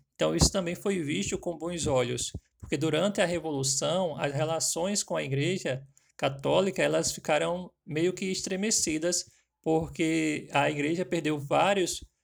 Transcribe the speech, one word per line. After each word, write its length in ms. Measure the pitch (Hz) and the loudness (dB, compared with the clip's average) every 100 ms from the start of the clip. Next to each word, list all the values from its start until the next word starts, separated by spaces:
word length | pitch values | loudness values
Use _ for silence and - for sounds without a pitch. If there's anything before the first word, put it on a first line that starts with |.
| _ | _
então 220 | - 160 165 | -2 0 4
isso 160 | - | 2
também 240 | 202 175 175 | 2 -2 -2
foi 260 | 208 196 | -2 -2
visto 360 | 147 170 202 196 | 0 -2 -2 -4
com 200 | - 165 | -4 -6
bons 300 | 160 175 143 | -6 -2 2
olhos, 460 | 131 120 123 - - - _ | 2 2 -2 -6 -8 -16 _
porque 160 | - 151 | -4 -2
durante 460 | 156 151 190 202 | 2 2 2 2
a 40 | 180 | 0
Revolução, 920 | 175 160 143 135 - 147 175 185 139 | 0 -2 -2 0 0 0 0 0 -2
as 140 | 147 | -2
relações 720 | 139 156 160 - - 180 202 | 0 0 0 -2 -2 -2 -2
com 120 | - 165 | -2 -4
a 80 | |
Igreja 580 | 147 135 151 185 170 131 - _ _ - | -2 0 0 -2 -2 -4 -8 _ _ -4
Católica, 640 | 143 139 139 151 196 185 | -4 -2 2 2 2 2
elas 300 | 147 156 160 | 2 2 0
ficaram 580 | - - 151 165 180 180 - - | -2 0 2 2 -2 -8 -16 -6
meio 260 | 151 175 | 0 0
que 140 | 180 190 | 0 -2
estremecidas, 1000 | 185 - 190 214 220 - 156 170 185 - _ _ _ | -4 -4 -2 0 2 2 0 0 0 -4 _ _ _
porque 880 | - 160 156 143 160 160 156 151 - | 0 0 0 -2 0 2 0 -2 0
a 180 | 147 147 | 2 2
Igreja 360 | 151 147 170 175 | 2 -2 -2 -2
perdeu 340 | 170 151 151 | -2 0 -2
vários, 640 | 139 147 175 202 170 - - _ | 0 2 4 4 0 -4 -10 _